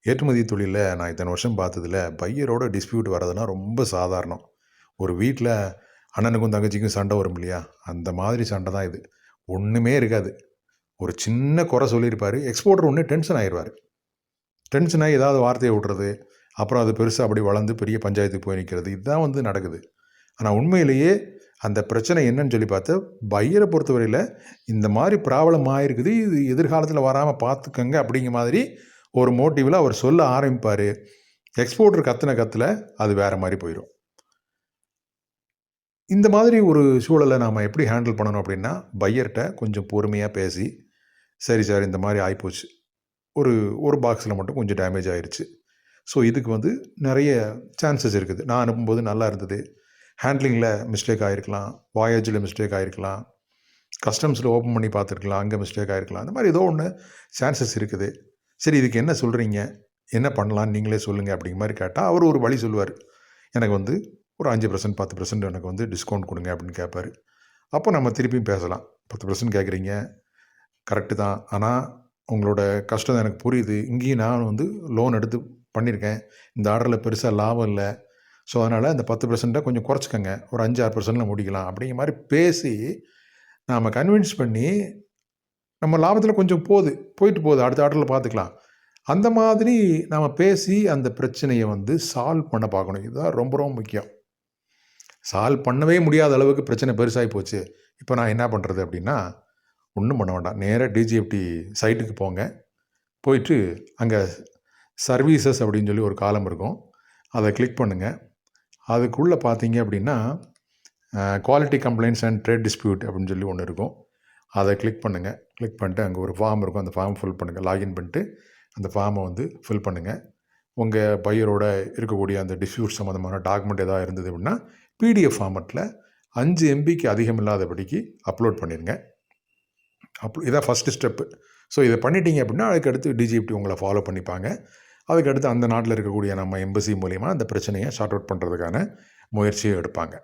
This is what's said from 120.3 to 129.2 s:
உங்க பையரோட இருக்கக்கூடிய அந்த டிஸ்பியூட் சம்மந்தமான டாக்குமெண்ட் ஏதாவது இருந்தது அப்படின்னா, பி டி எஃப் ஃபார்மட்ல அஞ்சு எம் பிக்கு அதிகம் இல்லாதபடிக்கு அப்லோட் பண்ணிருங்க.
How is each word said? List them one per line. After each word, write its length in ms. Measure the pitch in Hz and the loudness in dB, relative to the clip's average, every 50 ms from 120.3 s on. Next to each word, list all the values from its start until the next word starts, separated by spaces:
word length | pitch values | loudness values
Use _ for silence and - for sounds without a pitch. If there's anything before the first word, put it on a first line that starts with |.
| _ _ _ _ _ _ _ _ _ | _ _ _ _ _ _ _ _ _
உங்க 460 | 123 113 110 107 110 107 107 104 92 - | -4 -2 0 2 2 2 2 2 0 0
பையரோட 680 | 104 107 113 110 107 101 101 104 104 98 98 95 - - | 0 2 2 2 2 2 2 2 0 0 -2 -4 -6 -8
இருக்கக்கூடிய 440 | - 113 104 104 98 98 95 98 | -8 -4 -4 -2 -2 -2 -2 -2
அந்த 180 | 98 95 92 92 | -4 -4 -6 -4
டிஸ்பியூட் 320 | 92 98 - - - 113 | -6 -6 -6 -4 -4 -4
சம்மந்தமான 500 | 107 - - 101 95 95 95 92 90 98 | -4 -4 -6 -6 -6 -6 -6 -6 -6 -8
டாக்குமெண்ட் 440 | 98 92 92 101 101 98 104 101 95 | -6 -2 -2 -2 -2 -2 -4 -2 -2
ஏதாவது 200 | 95 92 95 95 | -2 0 0 -2
இருந்தது 380 | 92 90 95 92 90 92 87 85 | -2 -4 -6 -8 -8 -8 -8 -6
அப்படின்னா, 280 | 95 143 220 240 - - _ _ _ _ _ | -4 -4 -4 -6 -8 -16 _ _ _ _ _
பி 140 | _ 220 233 | _ 2 4
டி 100 | 226 214 | 6 6
எஃப் 200 | 165 135 - - | 6 4 2 0
ஃபார்மட்ல 520 | 101 95 95 92 - - - - - 226 - - _ _ _ _ _ _ | -4 -4 -4 -6 -8 -6 -8 -6 -6 -6 -10 -16 _ _ _ _ _ _
அஞ்சு 380 | _ 117 127 156 180 160 165 | _ 0 0 2 2 4 4
எம் 180 | 147 139 143 147 | 4 4 2 2
பிக்கு 220 | 160 170 165 - | 0 0 2 0
அதிகம் 300 | 117 104 107 113 117 113 | 0 2 2 2 0 0
இல்லாதபடிக்கு 680 | 110 104 104 104 98 92 85 87 95 95 92 135 196 - - - _ _ - | 0 0 0 0 0 -2 -4 -6 -10 -8 -6 -6 -6 -6 -8 -18 _ _ -8
அப்லோட் 260 | - - 113 113 101 | -4 0 0 0 0
பண்ணிருங்க. 420 | - 82 82 82 80 80 90 127 - - _ _ _ | 0 -6 -8 -8 -8 -6 -8 -8 -8 -10 _ _ _